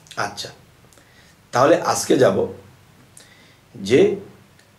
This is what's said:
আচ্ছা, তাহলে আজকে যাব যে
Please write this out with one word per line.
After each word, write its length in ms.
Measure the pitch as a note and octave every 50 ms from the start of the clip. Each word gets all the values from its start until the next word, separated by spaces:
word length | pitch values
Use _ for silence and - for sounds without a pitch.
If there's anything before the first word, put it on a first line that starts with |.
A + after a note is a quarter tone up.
| _ - -
আচ্ছা, 320 | A#2 G#2 G2+ G2+ - - - - - _ _ _ _ _ _ _ _ _ _ _ _ _ _ _ _ _ _
তাহলে 280 | - A#2+ C3+ D#3 F3 -
আজকে 340 | - A#2 A2+ - - - D#3+
যাব 300 | C#3 B2 G2+ G2 - - - - - - - _ _ _ _ _ _ _ _ _ - - _ _ _ _ _ _ _ _ _ -
যে 400 | - G2 F#2+ B2 D#3 G3+ G#3 G3 - - - - _ _ _ _ _ _ _ _